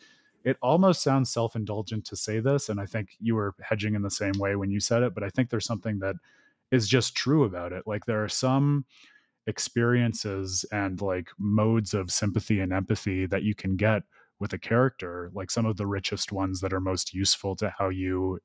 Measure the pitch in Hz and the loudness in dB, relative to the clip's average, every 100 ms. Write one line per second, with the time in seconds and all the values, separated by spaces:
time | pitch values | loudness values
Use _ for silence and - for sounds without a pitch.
0 | - _ _ _ 127 135 123 160 190 175 | -20 _ _ _ -2 0 4 6 6 4
1 | - 135 127 - 113 113 104 104 104 110 | 2 2 2 0 -2 -2 -4 -6 -4 -6
2 | - 101 - 110 117 143 - 101 101 113 | -6 -8 -4 -2 2 0 0 -4 -4 -6
3 | 101 _ 113 113 101 - - 107 104 104 | -6 _ 0 0 0 -4 -4 -2 0 0
4 | 101 - 101 98 101 101 98 101 - 117 | -2 -2 -2 0 0 0 0 -2 0 2
5 | 123 92 101 - 123 113 - 110 113 104 | 2 -2 -4 -2 0 -2 -4 -4 -4 -2
6 | 95 95 - _ _ _ _ 127 101 123 | -2 -4 -10 _ _ _ _ 0 4 2
7 | - - 123 151 120 90 87 90 110 104 | 2 -2 2 4 2 0 -6 -6 -4 -4
8 | - 110 104 - 131 131 143 143 135 _ | -2 -2 0 0 2 4 4 2 0 _
9 | - _ _ _ - 104 - - 117 123 | -20 _ _ _ -8 -6 -4 0 4 4
10 | 120 110 107 98 95 92 - 104 98 92 | 2 0 -4 -4 -4 -4 -4 -2 -2 -2
11 | 98 92 85 - 101 104 110 113 104 104 | -2 -2 -4 -4 0 4 4 4 2 -2
12 | 92 - 104 101 - 107 95 92 92 104 | -2 -2 0 0 0 0 2 -2 0 0
13 | - 95 92 98 107 104 95 92 104 107 | 0 -2 0 0 0 -2 -2 2 4 2
14 | - _ _ _ 101 92 - 117 131 - | 0 _ _ _ -6 -6 0 4 4 0
15 | 90 87 87 92 95 - 113 101 101 98 | -8 -8 -10 -8 -4 0 0 0 -2 -2
16 | - 98 - 95 95 92 92 92 92 92 | -2 -4 -4 -2 -2 -2 -2 -2 -2 -2
17 | - 95 95 - 98 95 104 - 98 95 | -4 0 0 0 -2 -2 -4 -2 -2 -2
18 | 92 92 95 92 | -2 0 0 -2